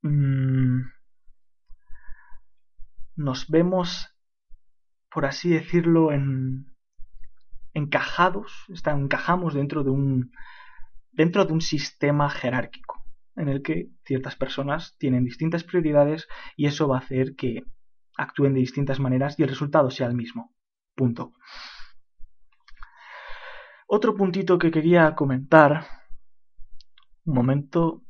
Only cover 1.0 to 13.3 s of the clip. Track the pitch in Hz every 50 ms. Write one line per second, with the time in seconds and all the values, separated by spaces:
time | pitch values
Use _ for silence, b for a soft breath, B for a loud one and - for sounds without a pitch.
1 | - - - _ _ - - _ _ _ _ _ _ _ - - b b b b
2 | b b b b b b b b b - - - - _ _ - - - - -
3 | - - - - 147 143 127 - - - 156 160 170 180 190 185 175 175 - -
4 | - - _ _ _ _ _ _ _ _ - - - - _ _ _ _ _ _
5 | _ _ - 160 147 135 139 - - 175 170 160 160 - - 175 165 170 165 165
6 | 160 156 147 143 139 139 135 131 131 131 131 135 135 - - _ _ _ _ _
7 | - - - - - - - - - - - - - - - 156 147 147 - 143
8 | - - - - 175 185 - 202 214 - - - - - 190 170 - 160 147 143
9 | 139 135 - - - - 175 185 180 160 143 143 139 143 156 156 143 139 131 139
10 | 139 139 135 127 127 127 B B B B B B B B B B B B B -
11 | - _ _ - 156 170 170 208 190 - 156 165 160 - - 147 147 - - _
12 | - 143 143 147 147 139 - - - 123 123 127 - - - - - - - -
13 | - - - - - -